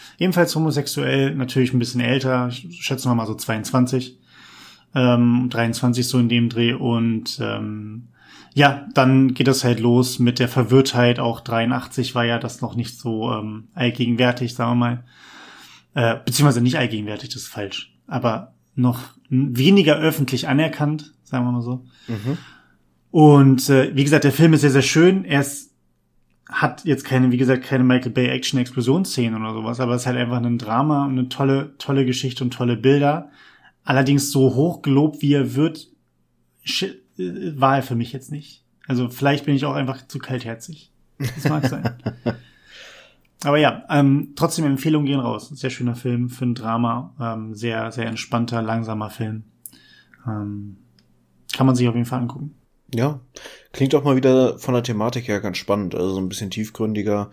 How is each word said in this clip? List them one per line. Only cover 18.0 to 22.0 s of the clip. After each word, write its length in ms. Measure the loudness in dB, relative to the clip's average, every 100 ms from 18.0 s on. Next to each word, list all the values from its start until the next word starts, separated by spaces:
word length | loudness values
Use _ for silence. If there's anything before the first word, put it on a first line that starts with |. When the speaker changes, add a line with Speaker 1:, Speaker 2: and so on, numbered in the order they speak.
| -10
Speaker 1:
Aber 480 | -4 -2 -4 -8 _ _ 0
noch 240 | 0 0 -6 _ _
n-, 260 | 0 0 2
weniger 380 | 4 6 6 4
öffentlich 540 | 2 0 -2 -2 0
anerkannt, 640 | 0 0 -2 -2 -2 -8 _
sagen 220 | _ -4 -2
wir 80 |
mal 80 | -2
so. 240 | -4 -8 -10 _